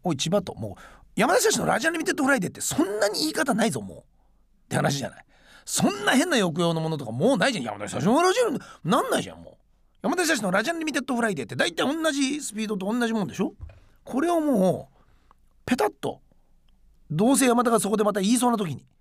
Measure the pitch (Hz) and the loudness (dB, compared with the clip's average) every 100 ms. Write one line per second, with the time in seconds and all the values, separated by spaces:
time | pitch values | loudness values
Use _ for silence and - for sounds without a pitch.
0 | 180 135 165 202 202 - 107 - - - | -4 -2 0 -2 -2 -8 -10 -12 -20 -20
1 | - - 240 494 427 247 165 196 311 330 | -10 0 2 4 2 2 2 0 0 -2
2 | 320 330 269 277 - - - - 370 415 | -4 0 2 2 0 -6 -4 0 0 2
3 | 427 427 302 - 311 226 220 - 95 76 | 0 0 -4 -2 0 2 0 -2 -8 -14
4 | - _ _ _ _ _ - - 147 139 | -20 _ _ _ _ _ -4 0 0 -2
5 | 110 - - _ _ - - - - 403 | -6 -12 -20 _ _ -20 -6 0 0 0
6 | 403 262 349 269 180 156 170 165 160 156 | 2 2 4 2 0 0 0 0 -2 -4
7 | 117 120 214 247 269 214 117 101 190 - | -6 0 2 2 2 0 -4 -6 -6 -2
8 | 156 269 359 453 466 247 - - 151 254 | 2 4 4 4 2 -2 -8 -8 0 0
9 | 494 - - 82 82 - _ _ _ _ | 2 -2 -4 -10 -18 -20 _ _ _ _
10 | 190 349 330 285 196 185 233 339 311 285 | -4 -2 0 0 0 0 0 -4 -4 -4
11 | - 240 233 160 120 123 349 330 262 330 | -2 -2 0 -2 -4 -2 -2 0 -2 0
12 | 320 285 269 294 277 208 214 208 190 247 | -2 0 -2 -2 -8 -6 -6 -4 -4 -2
13 | 233 226 160 - 254 - - - - _ | 0 0 -2 -2 -4 -6 -18 -20 -20 _
14 | - 247 339 339 302 233 185 123 - _ | -8 -2 0 2 2 2 2 0 -6 _
15 | _ _ _ _ _ _ - 247 415 - | _ _ _ _ _ _ -2 0 0 -2
16 | 135 - _ _ _ _ _ _ _ _ | -8 -8 _ _ _ _ _ _ _ _
17 | - 151 226 262 262 233 240 226 196 208 | -6 2 4 4 4 4 4 2 2 0
18 | 208 202 190 240 247 226 180 131 - _ | 2 2 2 2 2 0 -2 -6 -14 _